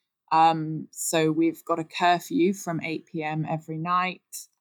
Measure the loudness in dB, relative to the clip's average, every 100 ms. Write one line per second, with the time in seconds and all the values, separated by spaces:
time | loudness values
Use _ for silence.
0 | _ _ -2 4 4 4 -2 -6 -10 -8
1 | -2 2 2 2 2 0 -4 -4 -4 0
2 | 2 2 0 2 2 0 -4 -6 -6 -8
3 | -8 -8 -6 -4 -4 -6 -6 -8 -2 0
4 | 0 -6 _ -18 -18 _